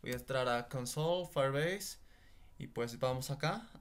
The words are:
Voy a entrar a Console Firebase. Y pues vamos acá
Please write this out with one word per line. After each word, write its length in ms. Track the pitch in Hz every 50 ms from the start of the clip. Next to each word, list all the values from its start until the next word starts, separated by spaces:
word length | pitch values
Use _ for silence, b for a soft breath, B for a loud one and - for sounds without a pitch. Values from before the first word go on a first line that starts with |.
| -
Voy 100 | 123 123
a 20 |
entrar 340 | 123 - - 135 131 127 123
a 200 | 120 120 120 -
Console 580 | - 131 123 127 - 151 156 165 175 180 180
Firebase. 720 | 170 - 156 135 135 135 143 151 170 190 208 196 - - - b b b b b b b b b b b
Y 120 | - - -
pues 320 | - - 117 117 117 117
vamos 320 | - 127 127 131 131 - 143
acá 340 | 139 - 156 185 226 - - - -